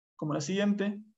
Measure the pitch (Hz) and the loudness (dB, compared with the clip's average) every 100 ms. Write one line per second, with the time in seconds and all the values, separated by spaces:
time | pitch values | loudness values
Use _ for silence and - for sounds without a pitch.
0 | _ - 151 147 143 190 208 202 202 202 | _ -6 -2 -2 0 2 2 2 0 -4
1 | - | -10